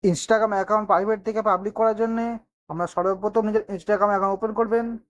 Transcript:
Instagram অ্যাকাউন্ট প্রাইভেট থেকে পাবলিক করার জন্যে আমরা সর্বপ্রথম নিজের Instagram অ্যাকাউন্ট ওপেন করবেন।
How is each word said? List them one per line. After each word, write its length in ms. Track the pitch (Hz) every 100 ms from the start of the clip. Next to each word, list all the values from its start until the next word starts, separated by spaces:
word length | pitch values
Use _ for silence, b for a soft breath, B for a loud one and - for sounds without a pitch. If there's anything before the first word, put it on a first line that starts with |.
| 202
Instagram 400 | 170 - 220 220 196
অ্যাকাউন্ট 280 | 190 214 208
প্রাইভেট 280 | 180 202 220 202
থেকে 140 | 214 214
পাবলিক 240 | 180 202 214
করার 160 | 226 214
জন্যে 240 | 226 226 233 233 _ _ _
আমরা 140 | 160 175
সর্বপ্রথম 500 | - 185 190 208 214 214
নিজের 160 | 214 208 196
Instagram 340 | - 208 202
অ্যাকাউন্ট 240 | 196 196 196
ওপেন 140 | 220 214
করবেন। 260 | 226 233 233 226